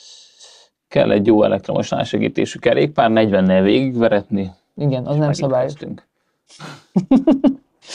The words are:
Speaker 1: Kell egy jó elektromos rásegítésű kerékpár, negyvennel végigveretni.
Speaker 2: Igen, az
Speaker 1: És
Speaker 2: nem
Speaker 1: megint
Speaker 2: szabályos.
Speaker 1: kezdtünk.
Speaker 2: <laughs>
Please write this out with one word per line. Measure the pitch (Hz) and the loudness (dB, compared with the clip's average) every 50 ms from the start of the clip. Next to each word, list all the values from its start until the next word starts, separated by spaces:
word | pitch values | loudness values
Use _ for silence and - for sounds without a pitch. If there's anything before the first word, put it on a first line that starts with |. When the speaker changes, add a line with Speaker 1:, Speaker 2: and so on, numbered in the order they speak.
| - - - - - _ _ _ - - - - _ _ _ _ _ _ | -20 -20 -20 -20 -20 _ _ _ -20 -20 -20 -20 _ _ _ _ _ _
Speaker 1:
Kell | - 147 127 110 | 0 0 2 2
egy | 107 107 101 | 2 2 4
jó | 117 110 107 104 | 4 4 4 4
elektromos | 107 101 101 - - 110 - 117 - | 2 0 -2 -4 -4 -4 -4 -4 -4
rásegítésű | - - - - - 107 110 113 - - - - - - | -4 -6 -6 -4 -4 -2 -2 -2 -2 -2 -4 -4 -6 -4
kerékpár, | - 120 120 135 147 147 151 - 127 113 | -2 0 0 2 0 -2 0 0 0 2
negyvennel | 113 110 110 107 98 95 95 95 92 95 | 4 2 2 2 2 2 2 2 2 2
végigveretni. | 95 101 107 131 135 131 123 117 117 110 107 101 98 - 107 98 95 95 92 _ _ _ _ | 4 4 2 2 0 -2 -2 0 0 2 2 0 -2 -2 -6 -6 -6 -6 -10 _ _ _ _
Speaker 2:
Igen, | - 147 143 131 127 123 | -4 -4 -2 -2 -4 -4
az | 147 143 | -4 -2
Speaker 1:
És | 151 | -2
Speaker 2:
nem | 151 147 | 0 -2
Speaker 1:
megint | 143 | -2
Speaker 2:
szabályos. | - 151 135 131 127 127 147 147 | -2 -2 -2 -2 -2 -2 -4 -6
Speaker 1:
kezdtünk. | - - - - - _ _ _ _ _ _ _ _ _ _ - - - - - - _ _ - | -10 -14 -16 -16 -16 _ _ _ _ _ _ _ _ _ _ -20 -20 -20 -20 -20 -20 _ _ -4
Speaker 2:
<laughs> | 190 185 - 269 - - - 269 - - 277 - - _ _ _ _ _ - - | -4 0 4 2 2 4 2 0 2 2 0 -2 -2 _ _ _ _ _ -18 -16